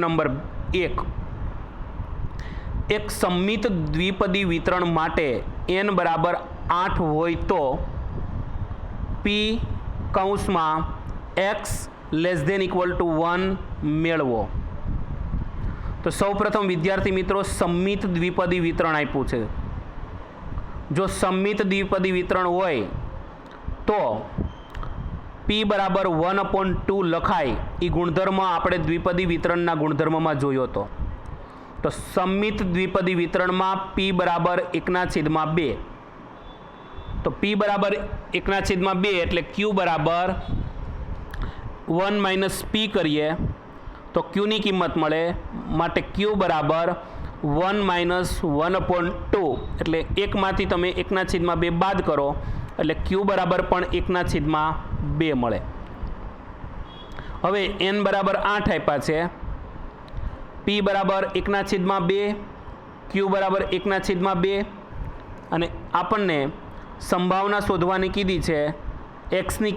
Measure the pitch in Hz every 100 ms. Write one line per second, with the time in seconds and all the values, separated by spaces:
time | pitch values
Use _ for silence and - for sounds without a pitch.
0 | 170 165 147 135 - - - 180 165 -
1 | - - - - - - - - - -
2 | - - - - - - - - - -
3 | - - 190 180 196 220 233 185 151 156
4 | 180 196 202 190 190 165 147 180 175 165
5 | 165 165 151 113 - - - 180 202 185
6 | 170 165 170 175 - - - 170 190 -
7 | 165 151 170 165 - 190 139 147 - -
8 | - - - - - - - - - -
9 | - - 208 208 214 220 - - - -
10 | - 202 190 202 - 180 160 160 170 -
11 | - - - - 190 214 - - - -
12 | - 156 175 175 147 196 185 185 180 180
13 | 175 160 165 175 190 190 - - 147 156
14 | 165 165 139 113 104 - - - - -
15 | - - - - - - - - - -
16 | 170 151 196 202 208 214 202 180 170 190
17 | 196 185 185 196 190 - 175 175 190 202
18 | 202 175 180 185 180 180 165 165 165 156
19 | 143 143 123 127 107 - - - - -
20 | - - - - - - - - - 147
21 | 190 - 190 185 196 208 202 196 196 196
22 | 185 180 180 185 180 175 190 139 95 -
23 | - - - - - - - - - 107
24 | 87 107 - - - - - - - -
25 | - - - - - 208 208 208 196 185
26 | 190 160 175 190 190 196 190 165 - 196
27 | 180 165 165 - 135 101 - - 175 151
28 | 175 165 190 190 190 170 185 180 156 170
29 | 180 175 185 170 170 175 170 160 151 147
30 | 160 160 160 147 139 131 123 - 101 -
31 | - - - - - - - - - -
32 | - - 185 196 214 208 196 175 185 196
33 | 180 180 170 185 180 185 185 190 190 -
34 | 190 180 175 170 170 175 175 170 - 180
35 | 180 180 151 156 156 165 147 101 - -
36 | - - - - - - - - - -
37 | - - - - 202 208 208 202 202 208
38 | - - - 185 - 196 190 190 190 185
39 | 202 185 175 175 160 - 208 196 175 160
40 | 151 170 185 190 - - - - - -
41 | - - - - - - - - - 165
42 | 190 208 196 190 190 - - 220 214 202
43 | 156 151 151 160 - - - - - -
44 | - - - 190 208 220 202 190 175 170
45 | 156 156 170 175 - - - 156 170 -
46 | - - 208 208 180 160 147 160 170 175
47 | - - - - 156 143 185 208 196 175
48 | 175 180 175 - 175 143 165 185 - 180
49 | 175 - - 208 170 - - - 165 160
50 | 160 - 202 202 190 190 185 185 180 175
51 | 180 190 185 190 175 165 170 170 190 196
52 | 180 147 143 143 - - - - 156 160
53 | - 190 202 190 180 180 180 180 180 175
54 | - 180 175 175 147 156 156 156 - -
55 | 147 147 160 135 120 101 - - - -
56 | - - - - - - - - - -
57 | - - - - 170 202 185 202 185 202
58 | 196 196 196 190 196 208 - 165 151 143
59 | 123 156 170 - - - - - - -
60 | - - - - - - - 208 202 196
61 | 190 196 190 190 190 202 196 202 185 196
62 | 175 196 202 208 - - - - - -
63 | - 190 196 196 190 196 - 180 190 190
64 | 185 185 196 180 190 196 208 - - -
65 | - - - - - 165 170 - - 175
66 | 175 220 196 151 139 - - - - -
67 | - 185 180 185 202 208 202 185 175 190
68 | 190 190 190 180 147 156 147 156 - -
69 | - - - 185 185 - 214